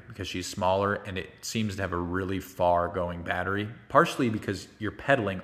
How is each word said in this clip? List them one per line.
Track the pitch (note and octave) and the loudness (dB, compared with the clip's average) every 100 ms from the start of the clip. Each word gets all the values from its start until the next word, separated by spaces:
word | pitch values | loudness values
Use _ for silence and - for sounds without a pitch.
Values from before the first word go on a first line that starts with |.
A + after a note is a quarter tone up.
| - | -14
because | - F#2 | -10 -6
she's | F#2 F2 | -6 -6
smaller | - F#2 G2 G2+ | 0 2 4 2
and | G2+ - F#2 | 0 -4 -8
it | - - | -8 -12
seems | - A#2 G#2+ F#2+ | -6 -2 -2 -2
to | |
have | F#2+ | -2
a | F2 | 0
really | F2 F2+ F#2+ F#2+ | 0 0 0 -4
far | - - F2+ F2 F2 | -6 0 4 4 2
going | F#2 F2 F2 | 0 -2 -4
battery, | F2+ F2+ F#2 G2 G#2 - - | -4 -2 -2 -2 -4 -8 2
partially | C#3 E3 - B2 | 4 4 2 0
because | G#2+ - F#2 - - | 0 -2 -6 -6 -8
your | G#2 | -8
pedaling | - - C#3 G2+ F#2 | -4 2 2 2 -4